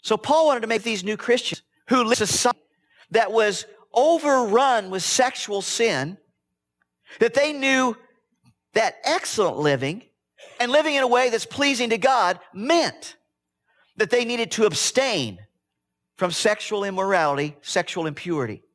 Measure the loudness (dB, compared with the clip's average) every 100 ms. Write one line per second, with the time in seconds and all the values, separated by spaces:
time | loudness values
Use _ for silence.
0 | -2 -2 2 2 4 2 -2 -4 -2 -6
1 | -4 -6 0 0 0 -10 _ _ -2 0
2 | 2 0 0 0 0 -2 _ _ _ _
3 | _ 0 2 2 0 -2 -10 -20 _ 2
4 | 4 4 2 2 2 2 4 2 -2 -6
5 | -2 2 0 0 -6 -6 -4 0 0 0
6 | -4 -8 _ _ _ _ _ _ _ _
7 | _ 0 0 2 0 0 0 2 2 -2
8 | _ _ _ _ _ _ _ 0 0 -2
9 | -2 -2 -2 -2 0 0 0 0 -2 -8
10 | -14 _ _ _ -20 -6 2 2 2 0
11 | 2 2 2 0 -4 -2 0 0 -2 0
12 | 2 2 2 -2 -8 -12 0 2 2 -6
13 | -18 -20 _ _ _ _ _ _ _ -6
14 | 0 0 0 -4 -4 0 0 2 0 0
15 | 0 -2 -4 -8 -20 _ _ _ _ _
16 | _ _ -4 0 0 0 -4 -6 -4 -2
17 | 0 2 2 0 -4 -8 -4 -4 -4 -4
18 | -6 -6 -6 -4 -4 -8 _